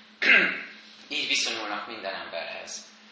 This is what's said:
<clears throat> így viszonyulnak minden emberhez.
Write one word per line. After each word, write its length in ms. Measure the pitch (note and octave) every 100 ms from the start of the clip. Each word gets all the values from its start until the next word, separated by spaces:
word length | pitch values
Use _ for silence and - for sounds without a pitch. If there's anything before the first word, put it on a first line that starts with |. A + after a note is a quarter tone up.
| - -
<clears throat> 1000 | - G3 F3 - - - - - - D3
így 100 | -
viszonyulnak 580 | C#3 B2 A2+ G#2 G#2 -
minden 280 | A2 F#2+
emberhez. 720 | F#2 - E2 D#2+ F#2 - - - - -